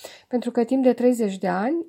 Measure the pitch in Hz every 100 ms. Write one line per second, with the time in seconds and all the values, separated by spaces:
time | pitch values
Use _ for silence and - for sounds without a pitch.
0 | - - _ 247 240 247 233 269 254 240
1 | 247 240 208 190 185 180 226 339